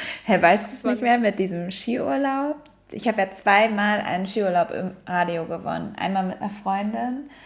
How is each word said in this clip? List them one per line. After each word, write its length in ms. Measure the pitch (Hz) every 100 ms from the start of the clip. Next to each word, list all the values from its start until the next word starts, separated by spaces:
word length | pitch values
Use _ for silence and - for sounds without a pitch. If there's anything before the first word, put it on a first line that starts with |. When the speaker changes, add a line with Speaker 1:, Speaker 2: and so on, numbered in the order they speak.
| - -
Speaker 1:
Hä, 160 | - 180
weißt 300 | 170 202 -
du 40 | -
es 80 |
Speaker 2:
Wann? 120 | 247 233
Speaker 1:
nicht 60 |
mehr 160 | 240 240
mit 200 | 214 208
diesem 320 | 190 170 175
Skiurlaub? 880 | - 233 247 - 269 277 269 294 294 - _ -
Ich 140 | 214 240
hab 100 | 220
ja 120 | 190
zweimal 680 | - 214 202 220 208 208 208
einen 260 | - 180 190
Skiurlaub 440 | 220 196 175 170
im 220 | - 185 - -
Radio 380 | 180 175 170 165
gewonnen. 480 | 165 - 165 165 -
Einmal 260 | 180 196 185
mit 140 | -
einer 100 | 202
Freundin 760 | - 190 196 208 226 247 262 294 -